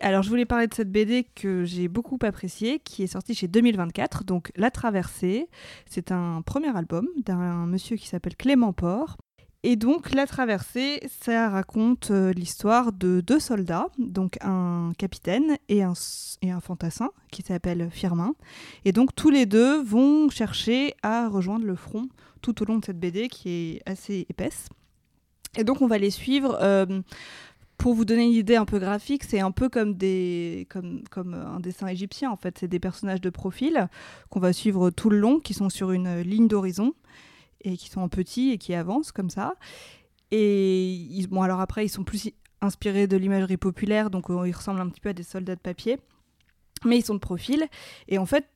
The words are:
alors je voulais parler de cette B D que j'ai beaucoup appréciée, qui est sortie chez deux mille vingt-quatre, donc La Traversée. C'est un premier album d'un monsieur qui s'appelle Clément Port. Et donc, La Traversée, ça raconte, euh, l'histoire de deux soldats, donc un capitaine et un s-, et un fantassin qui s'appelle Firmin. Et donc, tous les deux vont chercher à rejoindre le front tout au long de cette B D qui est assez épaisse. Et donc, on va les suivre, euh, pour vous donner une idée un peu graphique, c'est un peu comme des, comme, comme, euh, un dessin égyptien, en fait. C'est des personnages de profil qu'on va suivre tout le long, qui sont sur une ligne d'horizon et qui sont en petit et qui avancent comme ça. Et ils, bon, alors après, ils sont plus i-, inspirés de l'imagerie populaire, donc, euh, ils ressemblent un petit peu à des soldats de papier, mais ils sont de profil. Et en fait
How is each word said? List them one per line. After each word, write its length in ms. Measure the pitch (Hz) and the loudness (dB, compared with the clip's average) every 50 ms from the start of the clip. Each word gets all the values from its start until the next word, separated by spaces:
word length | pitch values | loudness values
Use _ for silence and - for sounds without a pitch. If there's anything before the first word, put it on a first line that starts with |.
alors 200 | - 202 190 196 | 2 2 2 2
je 80 | 190 202 | 2 2
voulais 160 | 226 240 240 | 0 0 0
parler 220 | - 240 233 233 | 0 2 0 0
de 80 | 220 - | 0 0
cette 160 | - 220 190 | -2 -4 0
B 80 | 185 208 | 2 2
D 280 | 214 208 240 254 240 _ - | 2 2 2 0 -2 _ -8
que 300 | - - 196 190 180 175 | -8 -4 -2 -2 -2 -2
j'ai 220 | 175 180 180 180 | -2 -2 -2 -4
beaucoup 320 | 175 175 226 233 - 269 247 | -2 -2 -4 -6 -4 -4 -2
appréciée, 580 | - 214 196 - - 180 - - 214 226 285 311 | -2 -2 -4 -4 -8 -10 -6 -4 -2 -2 -2 -4
qui 220 | - - - - | -6 -10 -6 -6
est 60 | 190 | -6
sortie 260 | 185 - 185 - - 233 | -4 -4 -8 -6 -6 -6
chez 140 | - - | -4 -2
deux 140 | 175 175 226 | 2 4 4
mille 160 | 240 240 220 | 6 4 4
vingt-quatre, 460 | 190 170 170 - - 247 320 - - 202 | 2 -2 -4 -4 -4 -4 -4 -4 -6 -4
donc 280 | 185 185 180 - - - | -2 -4 -4 -4 -6 -4
La 140 | - 202 254 | 0 0 0
Traversée. 800 | - - - 233 202 190 175 - - - - 180 190 240 330 349 _ - - - - - - - | 0 -2 -4 -2 0 0 -2 -4 -6 -4 -2 -2 0 -2 -4 -6 _ -18 -20 -20 -20 -20 -16 -10
C'est 220 | - 185 175 - | -8 -8 -6 -4
un 320 | 185 180 175 170 165 160 165 | -4 -2 -2 -4 -4 -6 -6
premier 300 | - - 277 320 302 247 | -4 -4 -2 -2 -2 -2
album 300 | 185 165 - 165 170 220 349 359 302 220 | -2 -4 -4 -4 -4 -4 -4 -4 -6 -4
d'un 400 | - 185 175 180 180 175 170 170 | -2 -2 -2 -2 -2 -2 -2 -2
monsieur 320 | 175 180 190 - - 226 | -2 -2 -4 -4 -4 -8
qui 100 | 214 - | -8 -8
s'appelle 300 | - - 175 - 180 165 | -8 -8 -6 -6 -8 -6
Clément 340 | - - 254 285 254 240 214 | -2 2 4 4 6 4 4
Port. 460 | 180 - 180 175 180 226 311 311 - - - _ _ _ _ _ _ _ - | 2 0 -2 -2 -2 -2 -4 -6 -10 -14 -20 _ _ _ _ _ _ _ 0
Et 100 | 240 247 | 2 2
donc, 360 | 214 220 240 302 339 - - - | 2 4 2 2 2 0 -2 0
La 140 | 269 277 | 0 0
Traversée, 720 | 277 - - 254 226 208 185 - - - 247 262 277 294 285 - 262 - - - | 0 -2 -2 0 0 0 -2 -2 -6 -4 -2 -2 -2 -4 -4 -8 -12 -14 -8 -2
ça 260 | 233 233 226 233 220 | 0 2 2 2 2
raconte, 600 | 196 190 185 - - 220 220 233 247 - - - | 0 -2 -2 -2 0 2 4 4 2 2 2 2
euh, 200 | 208 196 190 185 | 2 4 4 4
l'histoire 640 | 185 180 175 - - - - 202 226 240 247 233 202 | 2 0 -4 -8 -6 -2 2 4 4 4 4 2 0
de 260 | 185 185 180 180 180 | 0 2 2 2 2
deux 200 | 175 - 254 311 | 4 4 2 2
soldats, 480 | 294 - 240 208 185 170 170 175 262 370 - | 2 2 -2 -2 0 -2 -2 -2 -2 -4 -4
donc 400 | 269 240 - 175 190 190 180 - - | -4 -4 -4 -2 -2 -2 -2 -4 -4
un 500 | - 190 190 185 180 175 175 170 170 170 170 - | -4 -2 0 0 0 0 0 -2 -2 -4 -4 -4
capitaine 580 | 202 185 - - - - 180 233 302 311 294 - _ - | -6 -6 -6 -6 -4 -2 0 2 2 2 0 0 _ 0
et 120 | 202 208 | 2 2
un 120 | 196 180 175 | 2 2 -2
s-, 440 | - - - - - - - - - - | -4 -6 -10 -10 -12 -12 -14 -10 -6 -4
et 80 | 185 | -4
un 80 | 180 175 | -4 -4
fantassin 500 | - - 180 - - 170 - - 226 392 - _ _ - | -6 -8 -8 -6 -6 -6 -4 -4 -6 -6 -6 _ _ -18
qui 100 | - - | -14 -12
s'appelle 480 | 185 - 185 170 - 180 175 170 170 170 | -8 -6 -6 -4 -2 -2 -2 -2 -4 -6
Firmin. 460 | - - - 185 175 170 170 226 311 _ - - - - - - - - - | -6 -4 -2 0 0 0 0 -2 -4 _ -8 -20 -20 -20 -20 -20 -10 -4 0
Et 60 | 202 | 2
donc, 240 | 180 220 254 262 - | 4 4 4 4 2
tous 160 | - - 311 | 4 4 6
les 160 | 277 277 254 | 6 6 6
deux 340 | 202 196 220 240 262 285 311 | 6 6 6 6 6 6 2
vont 480 | 277 214 208 233 262 277 294 302 311 285 | 2 2 4 6 6 8 8 6 6 4
chercher 640 | - - 226 196 - - - 226 233 254 277 294 - - | 2 0 -4 -2 -2 -2 0 2 2 2 2 0 -2 -2
à 260 | - 214 220 233 240 | -2 0 0 0 0
rejoindre 380 | 226 202 196 180 185 208 226 226 | 0 0 0 0 0 -2 -2 -2
le 80 | 202 180 | -4 -4
front 340 | 175 - - - 214 247 262 _ _ _ _ _ - - | -6 -8 -10 -8 -8 -8 -8 _ _ _ _ _ -10 -4
tout 180 | 247 226 - | -4 -2 -2
au 40 | 214 | 0
long 120 | 202 220 | 0 0
de 80 | 220 208 | 0 -2
cette 140 | - 190 170 | -4 -6 -4
B 80 | 175 | -4
D 200 | 180 170 196 233 | -4 -4 -4 -4
qui 220 | 254 - - - 185 | -6 -6 -8 -8 -6
est 320 | 175 170 170 165 160 - - - | -6 -4 -4 -6 -8 -10 -10 -10
assez 380 | 190 - - - 202 185 - - | -10 -10 -8 -8 -6 -6 -6 -8
épaisse. 400 | 165 - 185 - - - - - - _ _ _ _ _ _ _ _ _ _ _ _ _ - - - | -8 -6 -6 -6 -6 -10 -16 -18 -20 _ _ _ _ _ _ _ _ _ _ _ _ _ -20 -12 -6
Et 60 | - 220 | -4 0
donc, 180 | 214 269 269 | 0 2 2
on 60 | 277 | 4
va 100 | 233 220 | 4 4
les 140 | 208 196 202 | 4 2 0
suivre, 480 | 196 - - 254 262 277 269 262 - - | 0 -2 -2 0 2 2 2 2 0 2
euh, 400 | - 196 196 196 196 185 190 190 185 - - - - - - - - - _ _ _ _ _ - | 4 4 4 4 4 2 -2 -4 -6 -8 -14 -20 -18 -18 -20 -20 -20 -20 _ _ _ _ _ 0
pour 160 | - 247 240 | 2 2 4
vous 100 | 220 226 | 4 4
donner 200 | 190 226 233 233 | 4 4 4 6
une 80 | 233 233 | 6 6
idée 240 | 226 208 196 240 | 4 6 6 4
un 80 | 226 214 | 4 4
peu 120 | - 214 | 2 0
graphique, 460 | 202 185 190 202 208 - - 277 277 - | 0 0 0 -2 -2 -2 -4 -4 -4 -2
c'est 160 | - - 202 | -2 0 0
un 100 | 190 190 | 0 0
peu 180 | 185 - 262 | 0 0 0
comme 280 | 262 - 240 214 208 202 | 0 2 0 0 0 0
des, 720 | 180 190 190 190 185 180 180 175 170 170 170 170 185 180 - | 0 0 0 0 0 0 -2 -2 -4 -4 -6 -6 -8 -10 -10
comme, 320 | - 190 180 175 175 - - - | -10 -10 -10 -8 -10 -10 -12 -12
comme, 240 | - 196 180 180 175 | -10 -10 -8 -8 -8
euh, 140 | 170 170 | -10 -10
un 120 | - 175 175 | -10 -10 -8
dessin 280 | 170 180 185 - 202 | -8 -8 -8 -8 -6
égyptien, 420 | 190 185 180 196 196 - - 285 262 | -6 -6 -6 -8 -8 -8 -6 -4 -4
en 80 | 214 | -4
fait. 220 | - - 185 - - | -4 -6 -8 -8 -6
C'est 80 | - | -6
des 120 | 175 175 175 | -4 -4 -2
personnages 420 | - 185 175 - - 196 190 185 | -4 -4 -6 -6 -4 -4 -4 -2
de 100 | 180 185 | -4 -4
profil 580 | 175 - - 190 - - 254 302 339 277 190 175 - - - - - - - - | -6 -4 -8 -8 -4 -2 -2 0 2 2 0 0 -4 -12 -20 -20 -20 -20 -14 -6
qu'on 100 | - 196 | -2 2
va 140 | 180 180 180 | 2 2 2
suivre 380 | - - 220 190 190 180 180 | 2 2 0 2 4 4 2
tout 180 | - - - 220 | 2 2 2 4
le 80 | 208 | 4
long, 220 | 208 202 226 277 320 | 6 6 6 4 4
qui 160 | - - 202 | 2 -2 -4
sont 160 | - 202 190 | -2 -2 -2
sur 180 | - - 196 185 | -2 -2 -2 0
une 300 | 185 185 180 180 175 170 | 0 0 0 -2 -2 -2
ligne 280 | 175 175 202 220 233 | -2 0 4 6 6
d'horizon 460 | 220 214 202 190 185 175 185 208 262 330 _ _ _ - - - - - _ _ _ _ _ - | 6 6 4 0 0 0 0 0 0 0 _ _ _ -20 -20 -20 -20 -20 _ _ _ _ _ -6
et 100 | 190 180 | -6 -6
qui 120 | 175 - - | -6 -8 -10
sont 120 | - - | -6 -4
en 80 | 185 170 | -4 -2
petit 420 | - 185 185 - - 233 254 269 | -2 -2 -4 -2 -2 0 0 0
et 80 | 247 196 | 0 -2
qui 160 | - - 180 | -4 -4 -4
avancent 360 | 170 165 175 208 277 311 - | -4 -2 -2 -2 -2 -2 -4
comme 200 | - - 190 175 | -6 -6 -6 -4
ça. 240 | - 190 202 269 370 - - - - - - - - _ _ _ _ _ _ - | -4 -4 -4 -6 -6 -8 -12 -20 -20 -20 -20 -20 -20 _ _ _ _ _ _ -2
Et 640 | 208 220 214 208 202 196 196 190 185 185 185 185 185 | 2 4 4 4 4 4 4 4 4 2 2 0 -2
ils, 320 | 180 170 - 175 196 185 | -6 -8 -8 -6 -6 -4
bon, 140 | 190 190 190 | -2 0 0
alors 200 | 190 185 185 185 | 2 2 2 0
après, 220 | 190 - - 220 214 | -2 -4 -2 -2 -2
ils 60 | 196 | -2
sont 140 | - 196 190 | -2 -4 -6
plus 220 | - - 202 - | -6 -6 -6 -6
i-, 100 | 220 - _ _ _ _ - | -8 -12 _ _ _ _ -2
inspirés 460 | - 202 - - - 208 196 196 202 | -2 -2 -2 -2 -2 0 2 2 2
de 100 | 190 196 | 4 4
l'imagerie 400 | 190 190 196 196 196 190 185 190 | 2 2 2 2 2 0 0 -2
populaire, 540 | 180 - 190 175 - - 196 214 214 214 214 | 0 0 -2 -2 -2 -2 0 2 2 0 0
donc, 180 | 185 185 175 - | -2 -4 -4 -4
euh, 180 | 175 180 180 | -4 -2 -2
ils 40 | 180 | -4
ressemblent 300 | 175 - - - 196 185 | -4 -6 -6 -6 -4 -4
un 60 | 185 | -4
petit 140 | 180 165 - | -6 -8 -8
peu 80 | - 208 | -8 -8
à 40 | 196 | -8
des 100 | 175 170 | -8 -10
soldats 320 | - - 190 185 185 185 | -10 -10 -8 -6 -6 -8
de 60 | 175 | -8
papier, 360 | - 180 175 - - 226 254 277 _ _ _ _ _ _ _ _ _ _ _ _ _ _ - - - | -8 -10 -10 -6 -2 -2 -2 -2 _ _ _ _ _ _ _ _ _ _ _ _ _ _ -10 -2 0
mais 140 | 233 240 247 | 2 4 4
ils 40 | 220 | 2
sont 120 | - 208 | 0 -4
de 40 | 190 | -4
profil. 460 | - - 180 170 - - 269 302 320 302 - - - - - - - | -4 -6 -8 -6 -4 -2 0 0 0 -2 -6 -14 -20 -20 -20 -16 -6
Et 120 | - 190 190 | -2 -2 -2
en 80 | 190 | 0
fait 180 | 170 277 302 294 _ _ | 2 2 0 0 _ _